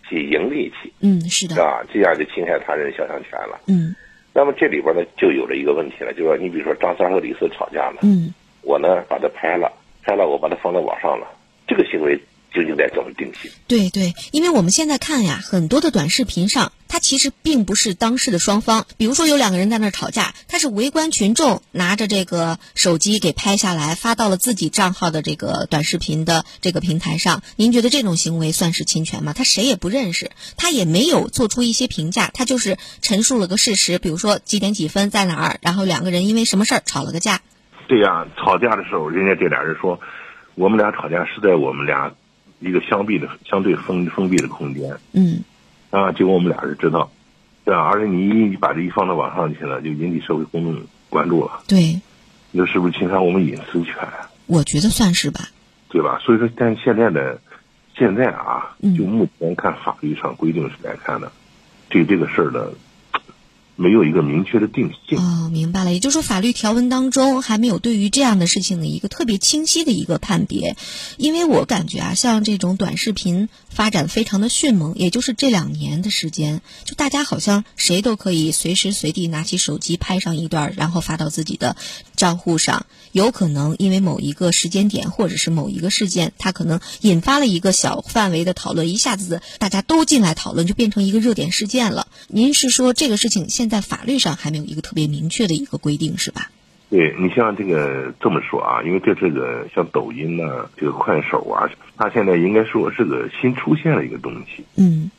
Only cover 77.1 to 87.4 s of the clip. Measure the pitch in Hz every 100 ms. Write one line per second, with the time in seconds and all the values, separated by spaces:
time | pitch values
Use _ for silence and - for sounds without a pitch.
77.1 | 285 285 - - 202 - - - 180 240
78.1 | 214 196 170 156 165 160 185 196 202 151
79.1 | 160 165 156 165 180 - 147 - 175 -
80.1 | 190 170 160 160 165 147 - 156 170 -
81.1 | 160 156 160 156 - 123 - - - -
82.1 | - 185 175 - 160 - - - - -
83.1 | 180 220 - 170 143 147 160 196 190 185
84.1 | 143 143 147 180 170 170 190 208 208 -
85.1 | - 185 156 - 165 - - 170 - 202
86.1 | 180 160 - 190 185 165 175 - - 214
87.1 | 170 202 285